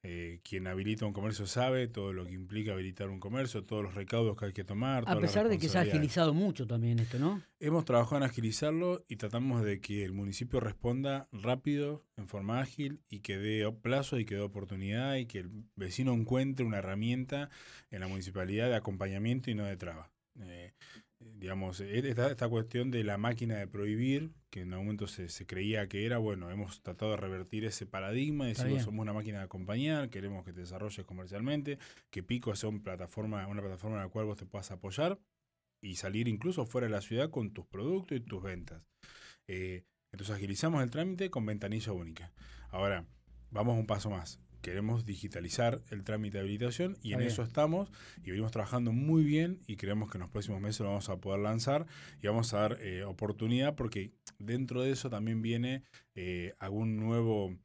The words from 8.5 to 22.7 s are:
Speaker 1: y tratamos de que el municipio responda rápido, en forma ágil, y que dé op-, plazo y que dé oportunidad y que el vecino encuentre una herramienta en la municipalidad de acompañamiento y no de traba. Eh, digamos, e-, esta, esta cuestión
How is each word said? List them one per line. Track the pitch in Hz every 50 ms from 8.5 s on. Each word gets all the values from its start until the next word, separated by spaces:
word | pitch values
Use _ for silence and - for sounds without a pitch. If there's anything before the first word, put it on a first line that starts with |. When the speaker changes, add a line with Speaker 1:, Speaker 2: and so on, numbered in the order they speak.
| 104 - 156 151 156 165 175 180 180 180 -
Speaker 1:
y | - 120
tratamos | 104 - 104 110 120 127 135 127 117 107
de | 104 101 98
que | 98 - 101 104 98
el | 92 95
municipio | 98 101 98 98 - 120 120 - 127
responda | 110 107 101 - - 120 123 131 135 139 139 135 135 _
rápido, | - 101 101 123 127 131 - 147 143 143 147 143 151 147 _ _ _
en | - 101
forma | 87 - 101 98 104 117 127
ágil, | 135 131 - - 143 139 147 156 _ _
y | 110 101
que | 101 - 101 98
dé | 101 107 110 107 104
op-, | 107 117 117
plazo | - 117 127 139 139 - 147 123
y | 107
que | 107 101
dé | 101
oportunidad | 104 101 101 101 98 92 98 95 98 98 104 117 131 139 139
y | 131 123
que | 117 - 98
el | 90 90 110 104 110 - _
vecino | - 98 90 - - 131 131 123
encuentre | 117 110 113 127 131 135 139 135 131 123
una | 113 107
herramienta | 98 92 92 95 101 110 117 123 127 127 131 143 139 143 139 - - - - - - - _
en | - 95
la | 92
municipalidad | 92 95 95 90 95 92 95 92 92 101 107 117 127
de | 120
acompañamiento | 110 - 107 98 92 95 95 95 98 107 113 123 131 123 131
y | 117
no | 104 104
de | 101 98
traba. | 90 92 87 82 78 78 - _ _ _ _ _ -
Eh, | 104 87 87 87 87 92 _ _ - - - 110 _ _ _ _
digamos, | 117 113 110 104 95 92 95 95 95 92 90 95
e-, | 98 101 101 120 135 139
esta, | 120 117 120 139
esta | 139 - 123 117
cuestión | 117 113 113 117